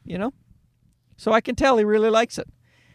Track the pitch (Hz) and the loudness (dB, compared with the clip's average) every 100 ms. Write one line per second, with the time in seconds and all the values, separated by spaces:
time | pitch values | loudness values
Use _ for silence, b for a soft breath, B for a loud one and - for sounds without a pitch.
0 | - 175 220 - _ _ _ _ _ _ | -14 -8 -8 -10 _ _ _ _ _ _
1 | _ _ - 220 240 - 269 240 208 214 | _ _ -2 0 0 0 2 2 2 2
2 | 220 220 233 - - - _ _ _ | 2 2 0 -6 -14 -18 _ _ _